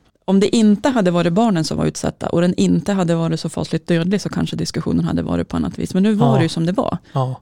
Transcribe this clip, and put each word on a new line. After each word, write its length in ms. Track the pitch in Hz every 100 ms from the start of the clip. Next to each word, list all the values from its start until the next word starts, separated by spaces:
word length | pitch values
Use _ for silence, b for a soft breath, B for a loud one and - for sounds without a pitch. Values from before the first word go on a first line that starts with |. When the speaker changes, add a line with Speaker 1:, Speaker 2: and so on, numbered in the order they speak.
| _ _
Speaker 1:
Om 160 | - 196
det 160 | 208 240
inte 320 | 214 202 294
hade 220 | 247 180
varit 220 | 175 170
barnen 320 | 175 233 170
som 140 | 156 156
var 80 | 156
utsatta 420 | - - - -
och 120 | 170
den 140 | 180
inte 380 | 180 190 175 175
hade 220 | 196 170
varit 260 | 165 165 160
så 80 | 165
fasligt 380 | - 160 165 -
dödlig 340 | 170 175 202
så 80 | 165
kanske 280 | - 165 165
diskussionen 480 | 170 - - -
hade 180 | 170 -
varit 260 | - - -
på 80 | 170
annat 220 | 151 -
vis. 160 | -
Men 80 | 185
nu 120 | 208
var 120 | 208 -
Speaker 2:
Ja. 40 | 135
Speaker 1:
det 60 |
ju 60 | 165
som 180 | - 165
det 60 |
var. 260 | 208 - - B
Speaker 2:
Ja. 280 | 143 127 127